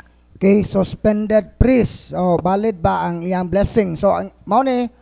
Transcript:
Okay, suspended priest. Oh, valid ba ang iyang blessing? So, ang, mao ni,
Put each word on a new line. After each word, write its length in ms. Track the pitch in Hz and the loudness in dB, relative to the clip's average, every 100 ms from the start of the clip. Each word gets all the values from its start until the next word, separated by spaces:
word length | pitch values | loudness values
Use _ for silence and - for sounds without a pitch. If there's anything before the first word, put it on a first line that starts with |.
| - _ _ - | -20 _ _ -2
Okay, 320 | 190 208 - | 2 4 2
suspended 880 | 196 185 - 214 214 214 214 190 - | -2 -2 -2 -2 0 0 0 0 0
priest. 560 | 240 254 208 - - | 4 4 2 -4 -10
Oh, 240 | 151 180 170 | -2 0 2
valid 480 | 170 196 220 185 | 0 0 -2 -2
ba 240 | 185 185 170 | -2 -2 -4
ang 160 | 170 | -6
iyang 240 | 175 180 180 | -4 -4 -2
blessing? 480 | 185 196 233 196 160 | -2 0 0 -2 0
So, 160 | 196 | 0
ang, 240 | 175 185 _ | 0 -4 _
mao 180 | - 214 269 | -2 0 2
ni, 240 | 247 240 _ | -2 -4 _